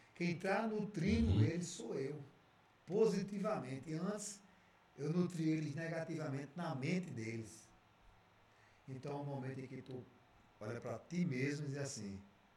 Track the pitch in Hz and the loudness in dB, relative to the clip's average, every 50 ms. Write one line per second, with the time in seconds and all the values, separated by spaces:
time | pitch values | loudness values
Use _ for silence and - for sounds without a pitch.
0 | - - - - 175 175 170 - - 190 202 208 226 220 214 208 202 - - 160 | -20 -12 -6 -2 0 0 0 0 2 2 2 4 2 2 0 0 -2 -2 -2 0
1 | 170 208 233 233 226 - 98 110 113 - 165 175 175 - - 226 233 226 180 139 | 2 4 6 6 6 6 8 8 6 6 4 2 -2 -4 -6 -6 -6 -4 -2 -2
2 | 135 147 156 151 143 - - - - - - - - - - _ _ - 175 220 | -2 -2 -4 -8 -10 -14 -18 -20 -20 -20 -20 -20 -20 -20 -20 _ _ 0 4 6
3 | 220 220 180 196 190 - 208 196 180 185 196 - 127 127 135 135 135 156 156 165 | 6 6 6 4 0 -2 -2 -2 0 0 0 -2 -2 -4 -6 -6 -4 -4 -4 -2
4 | 180 202 208 208 - - - - - - - - - - - - - - - - | 0 0 -2 -2 -4 -8 -10 -12 -16 -20 -20 -20 -20 -20 -20 -20 -20 -18 -10 -4
5 | 143 151 165 180 180 175 - 160 160 160 156 160 156 - - 160 165 165 170 160 | -2 2 4 4 4 4 2 2 2 4 4 2 2 -2 -2 -4 -2 -2 -2 -2
6 | 160 170 160 160 151 147 135 135 147 - - 175 175 160 139 127 131 160 180 185 | -2 -2 -4 -4 -2 -2 -4 -4 -6 -6 -6 -6 -4 -4 -2 -2 0 2 2 2
7 | 180 156 120 113 110 110 113 117 110 - - - - - - - - - - - | 0 -2 -4 -6 -4 -4 -4 -4 -6 -8 -12 -16 -18 -20 -20 -20 -20 -20 -20 -20
8 | - - - - - - - - - - - - - - - - - 135 131 127 | -20 -20 -20 -20 -20 -20 -20 -20 -20 -20 -20 -20 -20 -20 -20 -20 -14 -12 -10 -8
9 | - 143 143 143 143 139 139 127 127 131 135 131 131 123 135 131 123 - 131 127 | -6 -6 -6 -4 -4 -4 -4 -4 -4 -6 -6 -6 -8 -8 -10 -10 -10 -10 -10 -10
10 | - - - - - - - - - - - - 104 110 117 117 - 120 117 110 | -10 -12 -18 -20 -20 -20 -20 -20 -20 -20 -14 -8 -6 -6 -4 -4 -4 -4 -6 -6
11 | - - 165 175 170 135 127 123 135 147 147 151 143 135 135 143 139 - - 113 | -6 -2 0 2 2 4 2 2 2 0 0 0 -2 -4 -2 -2 -4 -4 -6 -6
12 | 104 98 98 98 - - - - - - - | -6 -6 -8 -8 -10 -14 -20 -20 -20 -20 -20